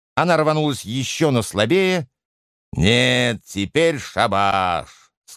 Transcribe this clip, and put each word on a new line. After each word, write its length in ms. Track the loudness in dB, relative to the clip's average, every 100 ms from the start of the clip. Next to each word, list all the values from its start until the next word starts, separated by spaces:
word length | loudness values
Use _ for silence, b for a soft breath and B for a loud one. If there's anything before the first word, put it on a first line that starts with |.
| _
Она 220 | -2 0 2
рванулась 460 | 2 0 0 -4
ещё, 460 | -6 -6 -6 -2 0
но 120 | 0
слабее. 640 | -2 -2 0 2 2 0 -4 _ _ _ _ _ -10
"Нет, 720 | 0 2 4 2 2 0 -4
теперь 540 | -8 -6 -2 0 0 0
шабаш!" 1080 | -6 -2 0 2 2 0 0 -2 -6 -18 _ _ -20